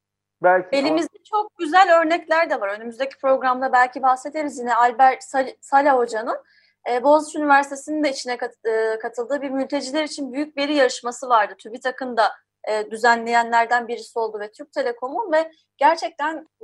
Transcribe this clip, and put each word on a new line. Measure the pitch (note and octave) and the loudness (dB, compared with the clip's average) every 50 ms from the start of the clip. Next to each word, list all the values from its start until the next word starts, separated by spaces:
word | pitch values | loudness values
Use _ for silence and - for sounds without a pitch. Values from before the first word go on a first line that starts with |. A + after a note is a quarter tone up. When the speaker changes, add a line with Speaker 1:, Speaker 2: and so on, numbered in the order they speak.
| _ _ _ _ _ _ _ _ E3 | _ _ _ _ _ _ _ _ 4
Speaker 1:
Belki | F3+ F3+ F#3 F3+ - C4 | 4 4 4 2 0 -2
Speaker 2:
Elimizde | C#4+ C#4 D4+ D#4 D#4+ E4 D4 _ - _ _ | 0 0 2 0 0 -2 -4 _ -16 _ _
çok | - G#4 G#4+ G#4+ _ - | -4 -4 -4 -4 _ -8
güzel | E4+ D4+ D#4 F#4 G4 F#4 E4 E4 | -4 2 4 4 6 6 6 4
örnekler | E4 D#4 E4 F4 E4 - D#4+ D#4+ E4+ E4 | 4 2 0 -2 -2 0 0 0 0 0
de | D4+ A#3 | -2 -2
var. | G#3 G3 | -4 -4
Önümüzdeki | G3+ G#3+ A3+ A#3 A3+ A3 C4 C4+ - - | -6 -8 -10 -10 -8 -8 -8 -8 -6 -4
programda | - C4+ C4+ C4 B3+ C4 B3+ B3+ C4 C4 - | 0 0 2 2 2 0 0 0 0 2 4
belki | B3 B3 B3+ - C#4 B3 | 4 4 2 0 0 0
bahsederiz | C4 B3+ B3+ - D4 C#4+ D#4 D#4 D4 A#3+ C#4 | 0 0 0 -2 -8 -6 -6 -6 -6 -6 -6
yine | A#3+ A#3+ A#3 | -4 -2 2
Albert | A3 A#3+ B3 A#3+ A3+ C4 C4 B3+ - - | 2 2 2 4 6 4 4 4 2 -4
Sal-, | - - C4+ C4 B3 - _ | -4 -2 -2 -2 -2 -6 _
Sala | - - - C#4 C#4+ D4 C4+ B3+ | -6 0 2 2 4 4 4 2
Hoca'nın. | A#3+ A#3 - G#3+ A3+ C4 F#4 C#5+ - _ _ _ _ _ _ _ - A3+ | 2 0 -4 -6 -6 -6 -6 -8 -10 _ _ _ _ _ _ _ -6 -4
E, | A#3+ B3 A3+ | -4 0 4
Boğaziçi | C#4+ D4 D#4 D4+ D4+ - D#4+ | 4 4 4 4 0 -6 -2
Üniversitesi'nin | D4+ D4 C#4 C#4 C#4+ C#4 C#4+ C#4 - D4+ D4+ D4+ D4+ | 2 4 4 4 2 0 -6 -12 -10 -6 -4 -2 -2
de | C#4+ | -2
içine | C4+ - - B3 B3 | -4 -4 -6 -8 -6
kat-, | B3 B3 A#3+ A#3+ _ - | -6 -6 -10 -10 _ -6
e, | A3+ A3 A3 A3 A3 A3 A3 | -2 -2 0 0 -2 -2 -4
katıldığı | A3 A#3 A3+ - A#3+ A3+ C#4 C#4+ C4+ | -6 -8 -8 -8 -6 -4 -4 -6 -4
bir | C#4+ | -4
mülteciler | C4 C4+ C4+ C4+ C#4+ C#4+ C4 B3+ C4 D#4 D#4 | -4 -4 -4 -4 -4 -6 -6 -4 -4 -4 -4
için | D4 - - C#4+ B3+ A#3+ | -4 -6 -10 -10 -8 -6
büyük | C4+ D4+ D4+ - | -6 -8 -6 -6
veri | C#4+ C#4 C#4+ D4+ | -4 -4 0 2
yarışması | D4 C4 B3 - - - A#3 B3 - - B3 | 2 2 2 0 -4 -8 -10 -10 -8 -2 0
vardı. | B3 A3 G#3 F#3+ F#3+ - | 2 2 2 0 -4 -12
TÜBİTAK'ın | - A3 G#3+ B3 - C4 - - C4+ B3+ A#3+ | -16 -14 -12 -8 -8 -8 -6 -6 -8 -4 0
da, | A3+ G#3+ F#3 - - _ _ _ _ - - | 0 0 0 0 -4 _ _ _ _ -8 -6
e, | G#3+ G#3+ G#3 G#3+ | -4 -4 -4 -6
düzenleyenlerden | A3 A3 G#3+ A#3+ A#3 A#3 A3+ A3+ A#3 A#3 A#3 A3+ A#3 A#3 A#3 A3+ A#3 A#3+ A#3+ A3 | -4 0 2 4 4 2 2 0 2 0 2 2 2 2 2 2 0 -2 -2 -2
birisi | A#3+ A3 A3 - - A#3+ | -8 -10 -10 -10 -6 -4
oldu | A3+ A3 G#3+ G#3+ | -4 -4 -6 -8
ve | G#3 G#3+ - | -10 -12 -12
Türk | - D4 - - | -16 -18 -10 -6
Telekom'un | D#4 C4+ B3 A#3+ A#3+ B3+ B3+ C#4+ F4+ A#4 F#4+ D#4 | -4 -4 -4 -4 -6 -8 -8 -6 -6 -4 0 0
ve | D#4 D#4+ D#4+ D#4+ _ _ _ _ - | 0 0 -2 -6 _ _ _ _ 2
gerçekten | C#4 D4 E4 - F#4 E4 E4+ - C#4+ D#4 D#4+ D#4 D#4+ _ _ _ | 2 4 4 2 -2 -8 -6 -6 -6 -6 -6 -8 -12 _ _ _